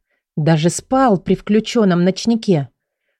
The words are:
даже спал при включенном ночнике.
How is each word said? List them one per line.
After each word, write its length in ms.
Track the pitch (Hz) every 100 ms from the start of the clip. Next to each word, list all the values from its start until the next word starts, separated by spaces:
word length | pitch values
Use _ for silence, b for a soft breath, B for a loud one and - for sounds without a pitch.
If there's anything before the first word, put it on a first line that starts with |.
| _ _ _ -
даже 340 | 151 165 170
спал 480 | - - 262 269 190
при 160 | -
включенном 720 | 185 - 208 220 247 208 175
ночнике. 640 | 180 185 - 226 226 165 131 _ _ _ _